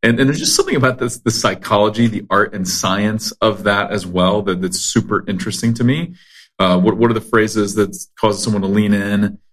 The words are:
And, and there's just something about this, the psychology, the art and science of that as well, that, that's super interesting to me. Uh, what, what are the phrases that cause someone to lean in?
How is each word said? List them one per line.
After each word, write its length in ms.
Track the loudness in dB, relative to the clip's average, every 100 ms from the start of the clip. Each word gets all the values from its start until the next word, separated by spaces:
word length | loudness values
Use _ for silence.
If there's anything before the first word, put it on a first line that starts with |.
And, 160 | 2 4
and 120 | 2
there's 100 | 2
just 160 | -2 0
something 220 | 0 2
about 200 | 0 0
this, 220 | -6 -4
the 100 | -4
psychology, 760 | 0 -2 -2 0 2 2 2 0
the 180 | 0 -2
art 240 | 0 0
and 120 | -2 -4
science 680 | -2 -2 0 0 -2 -6 -2
of 240 | 0 0 0
that 260 | 0 0
as 160 | -4 -4
well, 340 | 0 2 2
that, 180 | 0 -2
that's 180 | -2 -4
super 460 | -2 -2 0 -4 -2
interesting 460 | -6 -6 -2 -2
to 100 | 2
me. 320 | 0 0 -4 -12 _ -20 -20 _
Uh, 220 | 2 4
what, 160 | 4 4
what 160 | 2
are 20 |
the 60 | 2
phrases 560 | 0 2 2 0 -2 0
that 180 | -2 -2 -16 -2
cause 240 | -2 0
someone 200 | -2 -2
to 80 | 0
lean 240 | 0 2
in? 460 | 0 0 0 0 -4 _